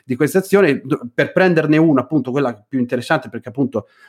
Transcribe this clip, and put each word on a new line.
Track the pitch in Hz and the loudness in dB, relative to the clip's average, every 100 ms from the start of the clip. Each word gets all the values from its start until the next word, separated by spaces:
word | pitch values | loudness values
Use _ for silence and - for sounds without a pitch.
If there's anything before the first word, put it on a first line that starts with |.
di | - 123 | -8 -2
queste | 151 190 | 0 0
azioni, | 190 196 180 117 | 0 2 2 0
d-, | - - 120 | -2 -6 -4
per | - 135 | -4 -2
prenderne | 180 185 160 151 151 | 2 2 2 2 4
una, | 165 131 | 4 2
appunto, | - 156 135 | 0 -2 -2
quella | 131 131 117 _ | -2 -2 -4 _
più | 131 | -4
interessante, | 120 123 - 160 113 | -2 -4 -2 -2 -4
perché | 113 120 | -14 -10
appunto | 117 135 110 - _ | -4 -4 -4 -8 _